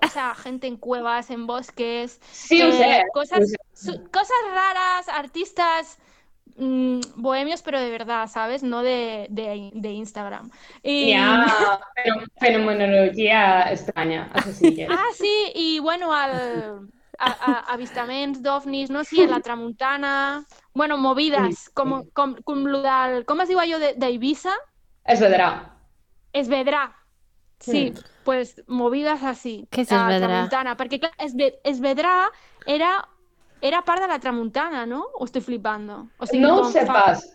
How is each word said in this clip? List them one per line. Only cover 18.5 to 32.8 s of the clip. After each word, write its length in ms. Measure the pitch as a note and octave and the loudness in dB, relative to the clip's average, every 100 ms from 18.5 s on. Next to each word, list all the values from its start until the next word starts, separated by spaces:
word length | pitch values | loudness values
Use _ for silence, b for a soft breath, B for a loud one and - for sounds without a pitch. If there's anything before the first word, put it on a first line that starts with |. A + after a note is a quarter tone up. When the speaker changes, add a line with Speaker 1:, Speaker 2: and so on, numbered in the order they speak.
| C#4 C#4 C#4 C4+ | -2 -4 -6 -4
Speaker 1:
no? 140 | C#4 | -6
Sí, 160 | D4+ D#4+ | 0 4
en 100 | F4+ | 4
la 100 | B3 | 2
Tramuntana... 1040 | A#3 A#3 A#3 G#3+ C4+ C#4 C#4+ C#4 C#4 C#4+ D4 b b | -4 -8 -8 -4 -2 -2 -2 -2 -2 -6 -12 b b
Bueno, 240 | C4+ D4+ C#4+ | -2 0 2
movides, 640 | C4+ C4 D#4 C#4+ F#3+ - - | 0 2 2 2 0 -2 -6
Speaker 2:
Sí. 40 | |
Speaker 1:
com, 300 | - C4+ C4+ C4 | -4 -2 -4 -4
com, 240 | - C#4 B3+ | -2 -2 -2
com 200 | - C#4+ C#4 | -6 -4 -2
lo 140 | C#4 | 0
del, 420 | C#4 C4 B3+ B3+ A#3+ | 0 2 0 -2 -2
com 140 | D4 | -2
es 80 | F4+ | 2
diu 100 | F#4 | 2
allò 180 | E4 D#4+ | 2 0
de, 160 | D4 | -2
d'Eivissa? 600 | B3 B3+ A#3+ B3+ D4+ F#4 G4+ - _ _ _ | 0 -2 0 -2 -2 -2 -4 -6 _ _ _
Speaker 2:
Es 160 | - - | 2 4
Vedrà. 480 | G#3 F#3 F3+ - - - _ _ _ _ _ | 6 6 4 0 -10 -20 _ _ _ _ _
Speaker 1:
Es 160 | C#4 B3 | -4 -2
Vedrà. 460 | C4+ C4 C#4+ C4+ - _ _ _ _ _ _ | -2 0 -2 -4 -10 _ _ _ _ _ _
Sí, 320 | - C#4+ C4 | -2 0 0
Speaker 2:
Mm. 40 | - - _ | -4 -16 _
Speaker 1:
pues, 380 | - B3+ A#3+ - - | -4 -2 -4 -12 -8
movides 560 | B3 A#3+ C4+ D4 D4+ | -2 0 0 -2 -2
así, 460 | C4+ A#3+ B3 G#3+ G#3+ | -4 -6 -10 -12 -8
Speaker 3:
Què 120 | B3 | -4
és 100 | B3 | 0
Speaker 1:
a 160 | A#3+ A3+ | 2 2
Speaker 3:
Es 60 | F#3+ | 2
Vedrà? 100 | F#3 F3+ F#3 | 2 0 0
Speaker 1:
Tramuntana, 280 | C4 B3+ A#3+ | -2 -4 -6
perquè, 220 | B3+ C#4 | -6 -4
clar, 140 | E4 - | -6 -6
Es 160 | D4+ B3 | -8 0
Ve-, 240 | C#4 - | 0 0
Es 180 | - C4 | -4 -2
Vedrà 500 | C4+ C4+ E4+ F4+ F#4+ b b b - | -2 0 2 2 0 b b b -4
era, 400 | D4 | 0